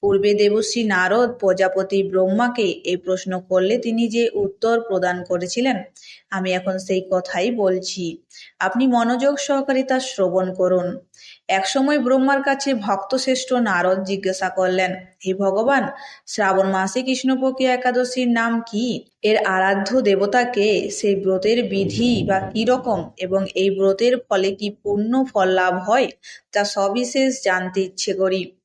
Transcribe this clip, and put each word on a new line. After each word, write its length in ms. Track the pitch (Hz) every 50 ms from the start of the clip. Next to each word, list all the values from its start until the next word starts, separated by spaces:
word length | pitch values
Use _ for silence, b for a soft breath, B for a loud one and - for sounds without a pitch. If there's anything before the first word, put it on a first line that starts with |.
পূর্বে 340 | - 202 196 196 202 208 202
দেবর্ষি 500 | 202 208 208 208 220 220 - - 240 233
নারদ 460 | 214 196 185 185 185 196 233 247 233
প্রজাপতি 720 | 240 - - 190 185 185 190 185 185 190 190 190 202 196 196
ব্রহ্মাকে 600 | 180 180 185 185 190 190 214 240 247 240 240 214
এই 340 | 190 170 - - - 180
প্রশ্ন 440 | 180 - 180 185 185 - 190 185 185
করলে 380 | 185 - 185 185 185 190 220 247
তিনি 300 | 233 233 226 226 233 226
যে 220 | 208 233 233 226 -
উত্তর 460 | 208 202 196 196 _ - 226 233 233
প্রদান 440 | 233 226 196 185 180 180 180 180 175
করেছিলেন, 580 | - 180 175 175 180 - 240 247 262 247 190 180 - B B B B B B B B
আমি 220 | - 190 185 185 180
এখন 260 | 185 185 190 190 185
সেই 300 | 185 185 185 185 185 185
কথাই 400 | 190 185 180 185 - 180 185 233
বলছি। 720 | 254 240 202 185 185 185 180 - - 190 180 165 160 - _ B B B B B B B
আপনি 280 | 185 190 190 240 262
মনোযোগ 520 | 269 240 240 233 226 247 247 262 277 285 277
সহকারে 440 | - - 285 277 269 269 269 254 262
তা 180 | 254 262 262
শ্রবণ 540 | 262 - - - 190 180 170 185 185 185 185
করুন।" 440 | 185 180 180 185 180 180 180 185 - - _ B B B B B B B _
একসময় 500 | 190 190 190 - - 277 269 277 294 294
ব্রহ্মার 440 | 240 247 254 269 262 269 285 277 269
কাছে 320 | 285 269 269 - 285 269
ভক্তশ্রেষ্ঠ 760 | 226 202 208 196 - - - - 262 262 269 262 254 - - 254
নারদ 520 | 247 240 214 190 175 175 180 185 196 196
জিজ্ঞাসা 440 | 185 196 190 196 185 185 - 190 185
করলেন, 460 | 180 185 185 185 185 185 190 180 185 185 - - _ _ -
"হে 80 | 185 185
ভগবান, 540 | 190 202 196 190 202 233 247 277 269 214 - 277 B B B B B B
শ্রাবণ 440 | - - - 208 196 190 190 190 196
মাসে 320 | 190 190 190 196 - 254 254
কৃষ্ণপক্ষী 640 | 262 262 247 - 262 262 254 254 262 262 262 262
একাদশীর 680 | 254 254 247 254 254 247 240 254 247 - 262 254 240
নাম 320 | 240 226 226 233 233 226 226 -
কি? 340 | - 208 233 254 214 151 - _ _ _ -
এর 140 | 208 214
আরাধ্য 640 | 214 214 190 190 185 190 190 196 196 202 202 233 262
দেবতা 440 | 240 208 196 190 196 202 202 247 240
কে? 460 | 240 247 214 202 214 208 180 - 208
সেই 260 | 202 - - 208 202
ব্রতের 480 | 190 196 185 190 185 190 208 226 240 233
বিধি 600 | 190 190 196 196 - - - 233 240 240 214 -
বা 140 | 214 196 190
কী 240 | - - - 214 226
রকম 460 | 220 254 254 247 254 220 180 165 - -
এবং 300 | - 180 180 185 196 190 190 -
এই 160 | - 190 196
ব্রতের 420 | 190 190 196 196 196 196 233 240 247 240 - _
ফলে 260 | 214 190 190 190 196
কি 160 | 196 208 208
পুণ্য 540 | 208 _ _ 202 202 202 214 220 240 262 269 262 -
ফল 160 | 214 190 185
লাভ 260 | 185 185 185 185 180
হয়, 340 | 185 185 196 220 254 262 - - _ B B B B B B -
তা 120 | 208 202
সবিশেষ 800 | 202 - 208 196 196 196 247 247 247 - 277 269 269 254 - -
জানতে 360 | 202 185 185 185 185 185 196
ইচ্ছে 340 | 190 185 185 - - - 190
করি। 380 | 190 190 190 185 190 180 - - _ _